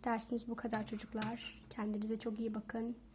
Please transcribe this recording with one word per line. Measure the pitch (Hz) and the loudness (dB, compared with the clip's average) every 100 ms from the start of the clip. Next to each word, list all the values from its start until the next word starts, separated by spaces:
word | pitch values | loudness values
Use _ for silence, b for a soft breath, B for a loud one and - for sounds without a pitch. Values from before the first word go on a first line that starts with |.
dersimiz | - 226 - 240 226 | 4 2 2 0 0
bu | 226 | -2
kadar | 233 214 214 | 2 2 0
çocuklar. | 214 - 220 214 240 - - - | -2 -2 -2 0 -2 -6 -10 -10
Kendinize | - 208 208 214 220 | -2 2 2 2 2
çok | 233 214 | 0 2
iyi | 226 214 | 0 0
bakın. | 208 226 233 240 - | -2 0 0 0 -6